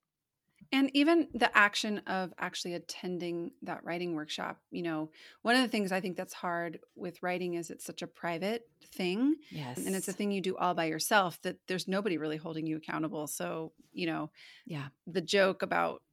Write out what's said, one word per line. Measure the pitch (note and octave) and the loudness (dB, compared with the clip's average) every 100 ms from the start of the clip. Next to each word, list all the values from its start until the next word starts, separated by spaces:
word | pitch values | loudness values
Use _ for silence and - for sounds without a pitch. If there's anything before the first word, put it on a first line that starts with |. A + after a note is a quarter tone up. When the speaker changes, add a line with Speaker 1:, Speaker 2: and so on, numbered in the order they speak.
| _ _ _ _ _ _ - | _ _ _ _ _ _ -2
Speaker 1:
And | C4+ C4+ | 2 4
even | C#4 D4 E4+ C#4 | 4 6 6 4
the | A3+ A#3 A3 | 2 4 8
action | G#3 - A3 G3+ - | 6 4 -2 -2 -2
of | F#3+ F#3 - | -2 -4 -4
actually | F3+ - F3+ | -6 -4 -6
attending | F3 E3+ - F3+ F3 F3 E3+ E3+ - | -6 -8 -8 -6 -4 -4 -4 -6 -8
that | G3 - | -10 -8
writing | - F3 F3 | -6 -4 -2
workshop, | D#3 D3+ - F3 E3+ _ | -4 -4 -4 -4 -6 _
you | F#3 | -6
know, | E3+ D#3 D#3 - - - | -2 -2 -4 -10 -20 -4
one | G#3+ B3+ | 2 4
of | |
the | A#3 | 4
things | A3+ F#3+ | 0 0
I | F#3 | 0
think | F#3+ E3+ | -2 -6
that's | F3+ | -8
hard | - F3+ E3+ E3+ E3+ - | -6 -4 -2 -4 -8 -16
with | - F3+ E3+ | -10 -10 -4
writing | F3+ F3+ F3+ | -2 -2 -2
is | E3+ E3 | -4 -6
it's | - | -10
such | - - | -12 -10
a | E3+ | -12
private | - E3+ E3 G3 A#3 - _ | -6 -4 -2 -2 -4 -6 _
thing. | - - F3+ G3 C#4 D#4 - | -12 -2 0 4 4 2 -2
Speaker 2:
Yes. | E3+ C3 C3 | -8 -6 -4
Speaker 1:
And | F#3 F#3+ | -2 -2
it's | F#3+ | -2
a | |
thing | F#3 G3+ | -2 0
you | G3 | 0
do | F#3 - | 0 0
all | F3+ | 2
by | F3 D#3+ | 2 0
yourself | D#3+ - G#3+ F3+ - | 0 2 4 4 -2
that | F#3 F3+ - | -6 -6 -4
there's | F#3 F3 | -4 0
nobody | F#3+ G3+ D#3 | 0 0 0
really | D#3 D#3 | -2 -4
holding | E3 D#3+ D#3 | -6 -4 -2
you | D#3 | -4
accountable. | D#3 D#3+ D#3 D#3+ D3+ | -4 -4 -2 -4 -6
So, | - F3 E3 D#3+ - _ | -6 -6 -6 -8 -14 _
you | - E3 | -4 -2
know, | D#3+ D3+ - - - | -2 -6 -10 -20 -18
Speaker 2:
Yeah. | - D3+ C#3 - - | -10 -8 -8 -12 -6
Speaker 1:
the | F3+ | -4
joke | D#3 G3+ F#3+ F#3 | 2 6 6 4
about | F#3 E3+ E3+ - _ | 0 2 2 -2 _